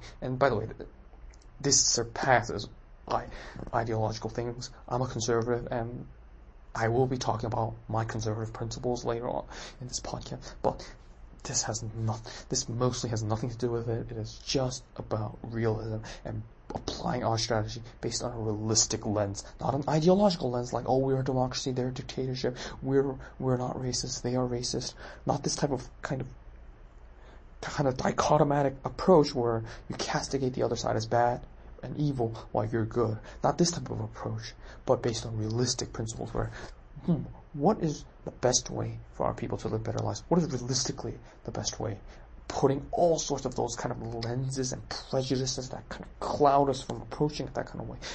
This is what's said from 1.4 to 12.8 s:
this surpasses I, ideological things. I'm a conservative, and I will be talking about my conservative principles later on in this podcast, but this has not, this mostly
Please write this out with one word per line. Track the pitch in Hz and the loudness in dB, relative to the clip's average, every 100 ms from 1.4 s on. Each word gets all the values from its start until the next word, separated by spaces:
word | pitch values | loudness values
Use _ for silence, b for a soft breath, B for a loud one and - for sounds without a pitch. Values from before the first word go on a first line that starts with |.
| - - | -18 -2
this | 143 - | 4 4
surpasses | - - 117 - - 120 113 87 - - - - - | 4 2 0 0 6 6 4 -4 -6 -12 -20 -14 -2
I, | 117 - B B B - | -2 -2 B B B -4
ideological | 120 113 110 107 110 110 | 0 2 2 2 0 -4
things. | 117 120 120 120 B B | -2 -4 -4 -8 B B
I'm | 123 | 0
a | 127 | 0
conservative, | 120 113 117 117 120 - | 0 2 2 2 0 0
and | 127 117 123 131 - - - - - - - | -2 -4 -6 -12 -16 -20 -20 -20 -20 -10 -2
I | 113 | 2
will | 120 131 | 4 4
be | 127 | 2
talking | 123 110 117 | 0 0 0
about | 117 117 - - | 0 -2 -4 -4
my | 110 113 | -2 0
conservative | 117 110 110 110 | -2 -2 -2 -4
principles | - 113 131 123 120 120 | -6 -6 -4 -2 0 0
later | 117 123 | -2 -2
on | - - B B B | -4 -6 B B B
in | 123 | -8
this | - | -8
podcast, | - 117 - 131 B B | -6 -6 -6 -10 B B
but | - - - - - - - - | 0 0 -6 -16 -18 -20 -20 -12
this | - 127 | -4 -2
has | - 107 110 110 | -2 -4 -6 -4
not, | 113 113 - B B | -2 -2 -6 B B
this | 131 - | -4 -2
mostly | 117 | 0